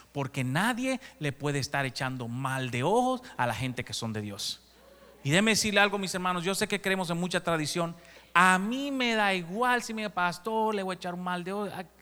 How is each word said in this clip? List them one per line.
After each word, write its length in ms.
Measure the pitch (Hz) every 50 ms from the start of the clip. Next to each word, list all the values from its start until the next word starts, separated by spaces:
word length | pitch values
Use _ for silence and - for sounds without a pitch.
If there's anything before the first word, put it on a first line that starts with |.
| - _
porque 320 | - 139 135 123 - 135 131
nadie 560 | 127 131 165 202 240 247 226 254 262 262 - - - - -
le 140 | 151 143
puede 260 | 131 - 139 147 143 143
estar 260 | 127 - - 139 135
echando 440 | 131 127 - 135 131 131 127 120 113
mal 420 | 120 127 135 131 131 131 131 123
de 140 | 120 123 131
ojos 380 | 170 214 247 247 254 262 247 - - -
a 120 | - 123 120
la 60 | 110
gente 300 | 104 131 127 120 127 120
que 80 | -
son 200 | 113 - 120 113
de 80 | 107 107
Dios. 400 | 104 104 98 - - - - - - - - - - - - - - - - - -
Y 60 | 139
déjeme 200 | 151 190 214 226
decirle 300 | 208 196 - 214 202 202
algo, 180 | 202 202 196 202
mis 160 | 190 170 -
hermanos, 300 | 180 185 180 180 180 165
yo 100 | 190 196
sé 140 | - 220 196
que 120 | 208 190
creemos 300 | - 190 190 190 180 160
en 80 | 170 170
mucha 240 | 180 175 185 175
tradición. 540 | - 175 170 160 151 143 - 175 170 165 170 - - - - - - -
A 240 | - 170 185 185 185 185
mí 340 | 196 214 247 269 277 285
me 220 | 269 262 247 233 226
da 200 | 220 208 202 190
igual 480 | 180 170 165 185 226 247 247 247 240
si 100 | - -
mi 160 | 220 220 214 202
pastor 640 | - 180 175 175 170 - - 226 220 220 220 220 214
le 80 | 202
voy 120 | 190 185 185
a 20 |
echar 180 | 180 - 180 180
un 100 | 180 180
mal 180 | 180 180 175
de 100 | 175 185
ojo. 160 | 196 208 208 185 -
Ah, 80 | 185 180 - _ -